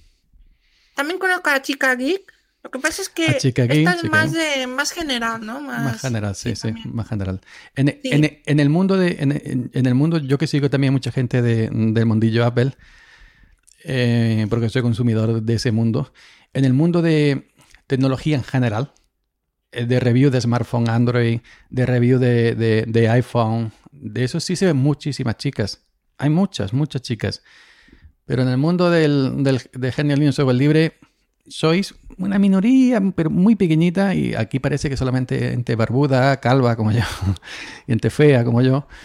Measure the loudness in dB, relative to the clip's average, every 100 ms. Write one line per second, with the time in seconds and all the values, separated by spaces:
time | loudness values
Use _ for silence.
0 | _ _ _ _ _ _ _ _ _ -8
1 | -6 -4 -2 -2 0 -2 -2 -2 -2 0
2 | -2 -4 -8 _ _ _ -14 -6 -6 -6
3 | -8 -4 -2 0 0 0 2 2 2 0
4 | 0 0 0 -2 -2 -4 -4 -6 -6 -6
5 | -6 -4 -4 -6 -10 -12 -10 -6 -4 -4
6 | -4 -4 -4 -6 -6 -6 -6 -8 -8 -10
7 | -8 -6 -6 -8 -12 -20 -10 -2 -2 -2
8 | -2 2 0 -2 -2 2 2 2 2 2
9 | 0 0 -2 -2 -4 -6 -4 -2 0 2
10 | 2 0 -2 -2 -2 -2 0 0 0 0
11 | -2 -4 -2 0 2 0 0 0 0 2
12 | 2 2 2 2 2 2 -2 -4 -16 -20
13 | -20 -20 -20 _ _ _ _ _ -6 -2
14 | 2 2 2 0 0 0 -2 0 0 0
15 | 0 0 0 0 -2 -2 0 0 0 -2
16 | -4 _ -20 _ _ -2 2 4 2 2
17 | 2 2 2 0 -6 _ _ _ -6 0
18 | 0 0 -2 -2 -2 -2 0 -2 -6 _
19 | _ _ _ _ _ _ _ -6 -2 0
20 | 2 4 4 2 0 -2 -2 -2 0 2
21 | 2 2 0 -2 -6 -20 _ -4 0 2
22 | 2 4 2 2 2 0 0 0 0 2
23 | 2 2 0 0 0 -2 -6 -10 _ -16
24 | -10 -4 -4 -4 -4 0 0 2 0 0
25 | -4 -6 -4 -4 -4 -4 -6 -8 _ _
26 | _ -4 0 2 0 -2 -4 -2 -2 -4
27 | -6 -4 -4 -6 _ -20 -20 _ _ -20
28 | -20 _ -6 -2 0 0 0 2 2 4
29 | 2 2 0 0 0 0 -4 -8 -6 -2
30 | 0 2 2 2 2 2 4 2 0 -2
31 | _ _ _ _ -20 -4 0 0 -2 -10
32 | -18 -8 -2 2 4 4 4 4 4 2
33 | 0 0 0 2 4 4 2 4 2 2
34 | 0 0 -2 -2 -2 -2 -2 -2 -4 -4
35 | -2 -2 -2 -2 -2 -4 -2 -2 0 2
36 | 2 2 2 2 2 2 2 0 0 0
37 | -2 -4 -4 -4 -8 -18 -16 -12 -4 -2
38 | -2 2 4 4 2 2 2 0 -4 -14